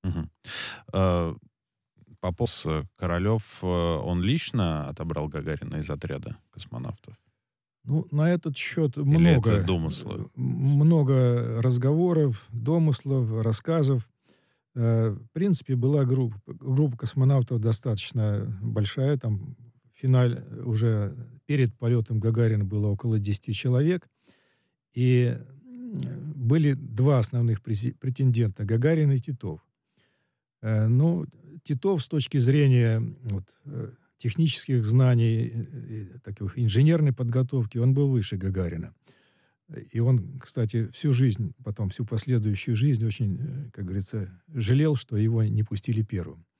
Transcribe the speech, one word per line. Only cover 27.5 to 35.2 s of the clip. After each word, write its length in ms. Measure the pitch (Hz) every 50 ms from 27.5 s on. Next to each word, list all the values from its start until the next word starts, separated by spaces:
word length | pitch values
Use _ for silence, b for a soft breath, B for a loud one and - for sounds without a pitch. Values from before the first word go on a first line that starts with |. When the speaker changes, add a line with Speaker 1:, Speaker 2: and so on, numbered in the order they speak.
| 113 101
Speaker 2:
прези-, 320 | _ - 110 98 107 127 - _
претендента: 640 | - 131 123 - 139 131 117 117 117 104 98 - 107
Гагарин 480 | 98 113 113 120 151 165 160 151 143
и 60 | 139 127
Титов. 420 | 117 - 139 - - 95 78 78 _ _ _ _ _ _ _ _ _ _ _ _ _ _ _ _ _ _ _ _
Э, 260 | - 110 110 110 110 110
ну, 380 | 120 127 147 165 170 175 151 - _ _ _ - - - _
Титов 380 | - 147 123 - 196 196 156
с 60 | 127 -
точки 300 | - 151 127 - - 143
зрения, 640 | 120 123 135 147 143 135 127 123 117 117 113 110 113 113 104 - -
вот, 200 | 117 101 98 98 _ _ _ _
э, 240 | 143 143 - - - - _ _ _ _ _
технических 640 | - 123 - - 165 156 - - - - 135 123 110
знаний, 680 | 107 113 127 131 127 123 117